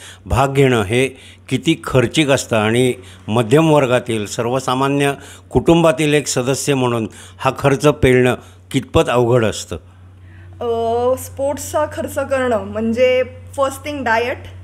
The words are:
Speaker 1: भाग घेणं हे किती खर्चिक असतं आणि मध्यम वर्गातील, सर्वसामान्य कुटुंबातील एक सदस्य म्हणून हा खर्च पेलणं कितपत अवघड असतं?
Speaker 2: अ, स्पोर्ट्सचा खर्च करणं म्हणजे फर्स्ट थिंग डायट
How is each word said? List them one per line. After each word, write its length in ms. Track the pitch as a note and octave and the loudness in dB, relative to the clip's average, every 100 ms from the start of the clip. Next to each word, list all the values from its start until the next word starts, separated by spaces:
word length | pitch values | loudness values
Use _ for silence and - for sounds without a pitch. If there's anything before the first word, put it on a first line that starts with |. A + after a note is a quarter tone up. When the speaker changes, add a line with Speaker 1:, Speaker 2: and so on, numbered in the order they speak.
| - - F#2+ | -20 -20 -4
Speaker 1:
भाग 220 | G#2 C#3 | 0 0
घेणं 340 | C3+ C3+ A#2+ | 2 4 2
हे 260 | F#2+ A#2+ C3 - - - - | 0 0 -2 -6 -20 -20 -6
किती 320 | B2+ E3 D#3+ | -2 -2 -2
खर्चिक 460 | - C3 A#2 D#3 C#3 | 0 0 2 0 2
असतं 260 | C3 - A2+ | 0 0 0
आणि 360 | G#2+ A#2+ B2+ - - - - | 2 2 0 -2 -12 -16 -4
मध्यम 420 | A2+ A2 C#3+ D#3+ | -2 2 4 4
वर्गातील, 560 | D3 B2+ B2 A#2+ A2+ G2 | 4 2 0 0 -4 -4
सर्वसामान्य 880 | - A#2 C3 B2+ B2+ C3+ C#3 C3+ - - - - | -4 -2 -2 -2 0 0 0 0 -4 -14 -20 -4
कुटुंबातील 640 | B2+ - E3+ E3 D#3 D3+ | 0 4 4 4 2 0
एक 120 | D3 - | 0 0
सदस्य 480 | C3+ B2 C3 - | -4 -2 -2 -2
म्हणून 340 | C3+ B2 A#2+ G#2+ - - - | 0 0 -2 -4 -10 -20 -4
हा 120 | C3+ C3 | -4 0
खर्च 280 | C#3 C3+ D3 | 0 4 2
पेलणं 480 | C#3+ C3+ B2+ B2 G#2+ - - - | 4 4 4 4 0 -8 -20 -6
कितपत 320 | C#3 - D#3+ D#3+ | -4 0 0 2
अवघड 360 | B2 A#2 B2 | 2 2 2
असतं? 320 | G#2+ - - E2 - - - - - - - - | 2 -4 -10 -14 -14 -20 -20 -20 -20 -20 -20 -10
Speaker 2:
अ, 560 | A#3 A#3 A#3 A#3+ B3 B3+ | -6 -4 -2 0 0 -2
स्पोर्ट्सचा 680 | - - C#4 C#4 - D#4+ D4+ | -6 -6 -4 -4 -4 -4 -2
खर्च 220 | D#4+ D#4+ | -4 -6
करणं 440 | D4 C#4 C4+ B3+ G#3+ | -6 -2 -2 0 -2
म्हणजे 640 | G3+ G#3 A3+ A3+ B3+ B3+ B3+ - - - | -4 -4 -2 2 2 2 -2 -8 -12 -4
फर्स्ट 280 | C4+ - | -4 -4
थिंग 200 | D4+ D4 | -10 -6
डायट 340 | A#3 A3+ A#3+ D4+ - - | -2 0 -2 -6 -12 -20